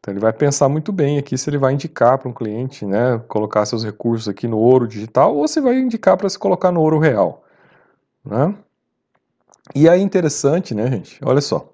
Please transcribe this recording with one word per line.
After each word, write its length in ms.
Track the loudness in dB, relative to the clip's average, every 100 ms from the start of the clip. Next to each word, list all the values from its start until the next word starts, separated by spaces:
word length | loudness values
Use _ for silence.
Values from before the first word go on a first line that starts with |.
Então, 120 | -8
ele 80 | -2
vai 120 | -2
pensar 360 | 2 0 2 0
muito 220 | 0 -4
bem 260 | -2 0 0
aqui 220 | -4 -6
se 100 | -4
ele 100 | -2
vai 160 | 0
indicar 440 | -2 -6 2 2 2
pra 100 | -4
um 40 |
cliente, 520 | -8 -8 -6 -8 -8
né, 380 | -4 0 0 -2 -4
colocar 360 | -4 -2 -2
seus 200 | -2 -4
recursos 420 | -6 -6 -4 -2 -4
aqui 220 | -6 -4
no 100 | 2
ouro 300 | 6 6 4
digital 480 | -6 -4 2 2 2
ou 100 | -2
se 140 | 0
vai 180 | 0 0
indicar 380 | -2 0 2 2
pra 120 | 0
se 80 | -4
colocar 360 | -2 0 0
no 80 | 2
ouro 180 | 2 2
real, 460 | 2 2 0 -2 _ _ _ _ _ _ _ _
né? 280 | -8 -2 -2 -2 _ _ _ _ _ _ _ _ _ _ _ 2
E 120 | 4
aí, 140 | 4
interessante, 720 | 2 0 -2 -2 0 0 -2
né, 160 | -4 -2
gente? 300 | -4 -8 -8
Olha 160 | 0 0
só. 320 | 0 -6 -6